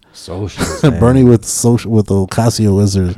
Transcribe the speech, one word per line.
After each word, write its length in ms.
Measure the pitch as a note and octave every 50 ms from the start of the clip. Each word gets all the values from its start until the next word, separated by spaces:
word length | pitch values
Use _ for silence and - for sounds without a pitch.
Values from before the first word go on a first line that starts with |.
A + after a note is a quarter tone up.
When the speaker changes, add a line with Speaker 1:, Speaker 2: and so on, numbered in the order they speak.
| _ _
Speaker 1:
Socialist, 720 | - - - - F2 F#2+ G#2 F#2 - - - - - - -
Speaker 2:
<laughs> 60 | D3
Speaker 1:
man. 80 | A#2 F2
Speaker 2:
Bernie 240 | A2+ A#2+ B2+ C3+ B2+
with 220 | B2 A#2+ G#2+ -
social, 460 | - - - - A#2+ A#2+ A2 - G2
with 160 | A2+ A2 G2+
Ocasio 760 | - G2 G2 F#2+ F#2 - - A#2 A#2+ - - A2 G#2 F#2+ G2 G#2
as 120 | G2+ F#2+
their, 180 | G2 F#2 F2 G2+